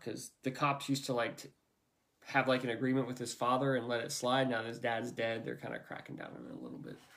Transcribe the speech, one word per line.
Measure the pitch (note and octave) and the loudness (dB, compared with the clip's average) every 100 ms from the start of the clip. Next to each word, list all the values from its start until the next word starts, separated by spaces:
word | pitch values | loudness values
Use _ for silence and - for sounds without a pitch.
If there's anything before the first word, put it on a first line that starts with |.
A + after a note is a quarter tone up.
'cause | A#2 - - _ | -8 -8 -10 _
the | C3 | -6
cops | - C#3+ C#3 - | 0 2 2 0
used | C#3 - | -2 0
to, | |
like, | A#2+ A#2 - | 0 0 -4
t-, | - _ _ _ _ _ _ _ - | -14 _ _ _ _ _ _ _ 0
have, | C#3 B2+ | 2 4
like, | B2+ | 4
an | B2 | 2
agreement | A2+ C3 C3 A#2+ | 0 2 4 2
with | B2 | -2
his | A#2+ | -6
father | - B2 C3 C#3 C3 | 0 4 4 4 2
and | A#2 | 2
let | A#2 | -2
it | B2+ | -2
slide. | - B2 C3+ B2+ | 0 4 4 4
Now | A#2 | 2
that | A2+ | -2
his | A#2 | -2
dad's | A#2+ A2+ A#2+ | 0 0 -2
dead, | B2 A#2 A2+ | -2 0 0
they're | - - | -4 -6
kinda | B2 - | -6 -8
cracking | - - - - | -8 -12 -10 -10
down | - - | -10 -12
on | - | -12
it | |
a | - | -10
little | - - | -10 -10
bit. | - - - | -12 -14 -18